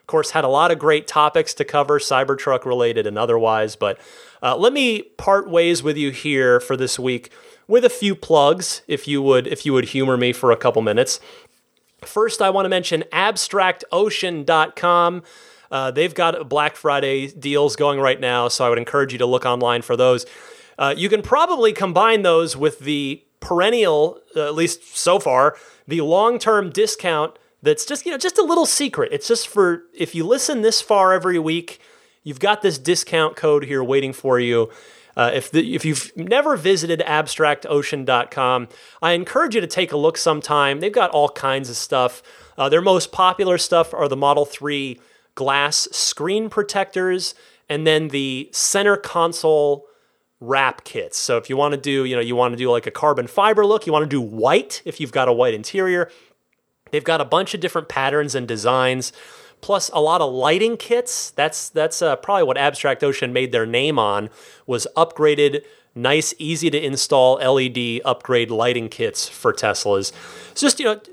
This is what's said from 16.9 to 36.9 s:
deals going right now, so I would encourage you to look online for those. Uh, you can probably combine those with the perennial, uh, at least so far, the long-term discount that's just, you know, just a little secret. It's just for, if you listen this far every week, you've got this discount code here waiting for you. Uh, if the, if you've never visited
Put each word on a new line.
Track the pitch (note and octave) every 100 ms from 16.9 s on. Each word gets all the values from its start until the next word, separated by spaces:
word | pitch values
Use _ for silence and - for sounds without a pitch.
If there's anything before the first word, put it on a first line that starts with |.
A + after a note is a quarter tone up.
| C#3+ C#3 C3+ C3+
deals | C#3+ C#3+ C#3+ C#3+ C#3+
going | D3 C#3
right | C3+ C3
now, | B2+ B2 A#2+
so | - B2
I |
would | A#2
encourage | A#2+ C#3+ C3+
you | B2
to | B2
look | B2+ B2+
online | B2 A#2+ A#2+
for | A#2 A#2+
those. | B2+ B2 - - - - - -
Uh, | C#3 D#3
you | F#3+
can | G#3
probably | - C#4 F4 D#4+ A3+
combine | F3+ F#3+ F3 A3 A3
those | F#3 E3 E3 C3
with | D3+ C#3+
the | C#3 D3 C#3 C#3+ _ _
perennial, | - F3 G3 A#3+ G3 D3+ D#3+ F3+ _ D#3+
uh, | D3
at |
least | D#3 D#3+ - - -
so | - F#3
far, | D3 B2+ C#3+ D3+ - _ -
the | E3
long-term | D3+ F3+ A3 A#3+ A3 G#3+ F#3
discount | D#3+ G#3+ - F3+ D#3 D#3+ - _ _
that's | C#3+ D3+
just, | - C#4+
you | F4+
know, | C#4
just | F#4 -
a |
little | E4 E4 -
secret. | - C#4+ - A#2+
It's | C#3+ -
just | A3+ -
for, | G#3 F#3 E3+ -
if | - D#3+
you | E3
listen | E3 C4 - C4
this | A3 A3
far | - G#3 F#3
every | F#3 F#3 F3
week, | D#3 E3 E3+ - _ _ _ _
you've | D3+ C3+
got | G3+ G#3
this | G3 C#3
discount | C#3 F3 - E3 D#3 -
code | D#3 D3
here | C3+ C#3
waiting | B2+ C3+ C3+
for | B2+ C3+ B2
you. | A#2+ A#2 A2+ - - - _ -
Uh, | A#2+
if | C3+ -
the, | D3+ A3+
if | G#3
you've | D#3+ C#3+ - -
never | F3 B3 D4 C4
visited | E3 F#3+ E3+